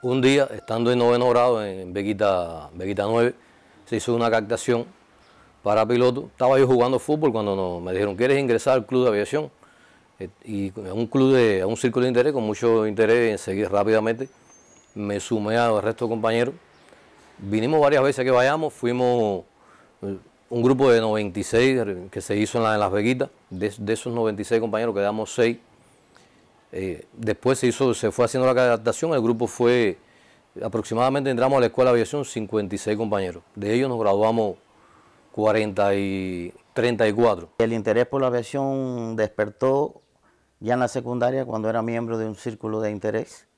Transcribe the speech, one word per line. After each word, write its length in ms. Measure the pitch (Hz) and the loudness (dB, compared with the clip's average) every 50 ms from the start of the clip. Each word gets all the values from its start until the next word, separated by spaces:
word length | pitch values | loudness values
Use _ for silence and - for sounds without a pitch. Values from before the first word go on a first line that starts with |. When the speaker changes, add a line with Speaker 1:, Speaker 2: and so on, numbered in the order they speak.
| - | -2
Speaker 1:
un 180 | 127 127 135 | 0 0 2
día, 260 | 123 131 139 143 139 131 - | 4 4 4 4 2 0 -2
estando 380 | 107 - - 110 113 120 117 123 | -12 -8 -6 -2 0 2 2 2
en 60 | 123 | 4
noveno 320 | 120 120 120 120 123 127 | 4 4 4 4 4 4
grado, 340 | 120 120 123 127 120 110 107 | 4 4 4 4 2 0 -2
en 300 | 101 95 95 95 90 90 | -6 -8 -10 -10 -8 -6
Bequita, 760 | 98 101 101 107 95 107 101 98 90 87 85 82 80 76 71 80 | -4 -4 -2 -2 0 2 2 2 2 0 -4 -8 -12 -14 -16 -14
Bequita 300 | 87 90 95 101 92 101 | -10 -6 -6 -2 -2 -2
nueve, 280 | 101 113 117 117 123 123 - _ _ _ _ _ _ _ _ _ | 0 2 2 2 2 0 -4 _ _ _ _ _ _ _ _ _
se 100 | - - | -6 -6
hizo 180 | 110 - - 117 | -4 -2 -2 -2
una 160 | 117 117 117 | 0 2 2
captación 540 | 110 113 107 101 117 113 - - 123 117 120 - - _ _ _ _ _ _ _ _ _ _ _ _ _ _ | 2 0 0 -2 -6 -6 0 0 0 0 0 -6 -14 _ _ _ _ _ _ _ _ _ _ _ _ _ _
para 240 | 101 104 110 110 | 0 2 2 2
piloto. 420 | 107 123 120 123 127 123 123 147 - _ | 2 2 4 4 4 2 0 -8 -12 _
Estaba 260 | _ 131 127 135 135 | _ 2 4 6 6
yo 80 | 139 | 6
jugando 320 | 127 131 123 120 123 135 123 | 6 6 4 4 2 2 -2
fútbol 340 | - - 151 156 151 143 110 | 0 0 -2 2 2 0 0
cuando 240 | 110 107 104 98 | 0 0 0 -2
no-, 240 | 98 95 90 87 87 | -2 -2 -4 -4 -6
me 120 | 87 92 92 | -6 -4 -2
dijeron, 240 | 92 101 104 98 | -2 -2 -2 0
"¿Quieres 220 | 90 120 131 139 139 | 0 2 2 2 2
ingresar 360 | 139 127 117 113 - 139 131 | 2 2 0 0 2 2 2
al 100 | 131 110 | 2 0
club 200 | - 131 127 127 | 0 0 2 2
de 40 | 127 | 2
aviación?". 420 | 107 104 104 - - 147 156 143 _ _ _ _ _ _ _ _ _ _ _ _ _ _ | 2 0 -2 -2 -4 -6 -6 -6 _ _ _ _ _ _ _ _ _ _ _ _ _ _
Eh, 100 | 98 90 _ _ _ | -14 -14 _ _ _
y 240 | - 110 101 98 98 95 - 101 | -10 -6 -6 -6 -6 -8 -10 -12
a 60 | 92 95 | -8 -6
un 140 | 107 117 | -6 -6
club 260 | 113 - 135 135 131 135 | -2 2 2 4 6 6
de, 280 | 131 120 110 101 95 92 | 6 6 4 4 2 0
a 40 | |
un 120 | 98 113 - | -2 -2 -2
círculo 260 | - 127 113 127 123 | -2 -2 0 0 0
de 40 | 127 | 2
interés, 260 | 123 120 123 147 147 | 2 2 2 2 2
con 100 | 135 113 | 0 -2
mucho 420 | 107 107 - - 117 113 113 110 | -2 -4 0 2 2 2 2 2
interés, 460 | 107 104 98 113 107 113 120 120 113 107 | 0 0 0 2 4 4 4 4 2 0
enseguida, 380 | 95 - - 95 98 104 90 | -2 -6 -6 -4 -4 -2 0
rápidamente, 580 | 95 101 101 104 110 110 107 113 117 113 135 131 _ _ _ _ - _ _ _ _ _ _ _ _ | 0 0 2 2 2 2 2 0 -4 -4 -6 -12 _ _ _ _ -20 _ _ _ _ _ _ _ _
me 260 | 104 104 101 101 101 | -10 -6 -6 -4 -6
sumé 360 | - - 117 110 101 104 110 | -4 -4 -4 -4 -2 -2 0
al 240 | 117 120 117 110 104 | 0 2 2 2 0
resto 240 | 95 107 113 - 123 | 0 -2 -4 -4 -4
de 60 | 113 | -4
compañeros. 440 | 113 113 107 113 113 113 120 123 143 - _ _ _ _ _ - - - _ _ _ _ - - - - | -4 -2 -2 0 0 2 0 -2 -4 -10 _ _ _ _ _ -20 -20 -20 _ _ _ _ -20 -20 -20 -16
Vinimos 420 | - 101 104 110 110 127 156 156 | -8 -4 -2 -2 0 2 2 4
varias 220 | 147 143 147 139 127 | 4 4 4 4 2
veces 220 | 139 139 - 127 | 2 0 0 0
que 60 | 127 | 2
vayamos, 440 | 131 123 127 135 143 160 160 151 - | 4 4 4 2 2 0 -4 -6 -6
fuimos, 680 | - - 120 120 123 127 123 123 120 113 107 101 90 82 _ _ _ _ _ - _ _ _ _ _ - | -4 -4 -2 0 0 2 2 2 2 2 0 0 -4 -6 _ _ _ _ _ -20 _ _ _ _ _ -10
eh, 140 | 101 98 92 - - _ _ _ _ | -10 -10 -10 -12 -20 _ _ _ _
un 140 | 120 120 117 | -4 0 2
grupo 280 | 127 135 127 139 135 | 4 4 4 6 6
de 100 | 117 113 | 6 4
noventa 380 | 113 110 107 107 104 101 87 104 | 4 2 0 -2 -2 -4 -6 -6
y 40 | 95 | -6
seis 380 | - - 113 123 131 131 127 113 101 98 90 90 98 | 0 2 4 4 4 4 2 0 -2 -4 -8 -10 -10
que 100 | - 107 | -10 -10
se 160 | 95 - 104 | -6 -4 -2
hizo 220 | 104 107 104 - 120 | -2 -2 0 0 0
en 60 | 113 | 0
la, 100 | 110 107 | 2 2
en 60 | 104 | 2
Las 100 | 104 95 | 0 0
Veguitas. 380 | 92 104 104 117 127 127 135 135 _ _ _ _ | 0 0 0 0 0 0 -2 -8 _ _ _ _
De, 220 | 95 92 98 107 101 | -10 -6 -6 -6 -6
de 160 | - 104 101 113 | -6 -4 -4 -4
esos 220 | 110 - 123 117 | -4 -4 -6 -4
noventa 260 | 120 117 110 107 98 | -2 -2 -2 -2 -4
y 40 | 104 | -4
seis 160 | - 117 113 | -2 -2 -2
compañeros 340 | 110 113 101 107 117 117 104 | 0 -2 -4 -2 -2 -2 -2
quedamos 380 | 98 101 101 104 110 110 104 - | 0 -2 -2 -2 -4 -6 -8 -2
seis. 240 | - 120 117 117 117 _ _ _ _ _ _ _ _ _ _ _ - _ _ _ _ _ _ _ _ _ _ - | 0 0 0 0 -4 _ _ _ _ _ _ _ _ _ _ _ -20 _ _ _ _ _ _ _ _ _ _ -10
Eh, 340 | - 95 95 85 - - _ _ | -8 -6 -6 -8 -8 -12 _ _
después 460 | - 117 107 104 - - 127 135 - | -10 -4 -4 -4 -2 0 -2 0 2
se 80 | - | 0
hizo, 280 | 127 117 - 139 127 117 | -2 0 2 0 0 0
se 160 | - - 110 | 0 -2 -4
fue 140 | 98 - 120 | 0 0 -2
haciendo 220 | 113 - 131 127 | 0 0 0 0
la 80 | 131 131 | 2 2
captación, 580 | 120 127 123 117 110 110 117 113 - - 165 165 | 2 2 2 2 0 0 -4 -4 -2 -2 -2 0
el 80 | 135 | 0
grupo 260 | 110 113 120 113 123 | 2 0 0 0 -2
fue, 520 | 110 - - 123 117 123 123 117 101 87 - _ _ _ _ _ _ _ _ _ _ _ 95 98 | -6 -2 0 2 2 4 4 2 0 -2 -4 _ _ _ _ _ _ _ _ _ _ _ -10 -10
aproximadamente 640 | 110 92 113 107 - 113 110 123 131 135 143 139 135 | -6 -6 -6 -6 -4 -2 0 0 0 0 0 -2 -2
entramos 300 | 131 117 127 131 139 135 | 0 0 2 2 4 4
a 20 | |
la 60 | 123 | 2
Escuela 240 | 113 - - 127 127 | 2 2 2 2 4
de 60 | 123 | 4
Aviación 280 | 120 110 95 - 147 139 | 2 2 0 -2 -6 -6
cincuenta 500 | - - 117 110 98 - 110 104 95 98 | -6 -6 -8 -8 -4 -2 -4 -2 -2 -6
y 40 | 98 | -6
seis 180 | - 107 107 | -4 -4 -4
compañeros. 460 | 107 113 107 104 101 95 92 87 85 _ _ _ | -4 -2 -2 -2 -2 -4 -4 -8 -12 _ _ _
De 200 | 107 98 104 110 | -8 -4 -2 0
ellos 140 | 123 131 135 | 0 0 0
nos 100 | 127 117 | -2 -2
graduamos 580 | 113 104 98 101 107 110 113 117 110 104 90 - _ _ _ _ _ _ _ _ _ _ _ _ _ _ _ | 0 2 2 4 4 2 2 2 0 -2 -4 -8 _ _ _ _ _ _ _ _ _ _ _ _ _ _ _
cuarenta 600 | - 107 107 107 110 107 107 98 98 101 101 98 | 0 0 2 2 2 0 -2 -2 -2 0 0 0
y 580 | 98 98 98 98 95 95 95 90 87 87 90 - - _ _ _ | 0 -2 -2 -4 -4 -6 -6 -6 -8 -10 -12 -14 -20 _ _ _
treinta 340 | - 117 120 123 101 117 | 0 0 0 2 2 0
y 60 | 107 104 | 0 2
cuatro. 380 | 107 120 117 104 87 85 82 _ _ | 4 2 2 2 0 -6 -16 _ _
Speaker 2:
El 140 | 113 113 113 | -2 -2 0
interés 340 | 117 101 110 107 113 123 | -2 -2 0 2 2 0
por 140 | - - 139 | 0 0 -2
la 60 | 135 | -2
aviación 880 | 127 123 123 117 - - 139 135 135 135 135 131 127 123 123 117 113 113 | 0 0 -2 -4 -4 -6 -4 -4 -2 -4 -4 -4 -6 -6 -8 -8 -8 -4
despertó 840 | 113 110 104 - - 107 104 101 _ - 131 135 139 143 147 - - _ _ _ _ _ _ _ _ _ _ _ _ | -4 -4 -4 -2 -4 -4 -4 -4 _ 0 0 2 0 -2 -4 -6 -16 _ _ _ _ _ _ _ _ _ _ _ _
ya 160 | - 107 123 | -4 -2 0
en 60 | 127 | 0
la 80 | 127 120 | 0 -2
secundaria 560 | - 135 117 120 120 123 120 123 131 135 131 | -2 -6 -6 -6 -4 -2 0 0 0 -2 -4
cuando 260 | 123 117 110 107 110 | -4 -6 -4 -4 -2
era 120 | 110 117 113 | -2 -2 -2
miembro 360 | 113 117 117 117 113 117 113 | -2 -4 -4 -4 -4 -4 -4
de 80 | 110 | -4
un 80 | 110 107 | -6 -8
círculo 460 | - - 123 110 104 - 110 107 110 | -8 -10 -10 -10 -8 -8 -6 -6 -4
de 100 | 110 107 | -4 -4
interés 560 | 107 101 95 107 107 110 - - - - _ _ _ | -6 -4 -6 -4 -4 -4 -6 -8 -16 -20 _ _ _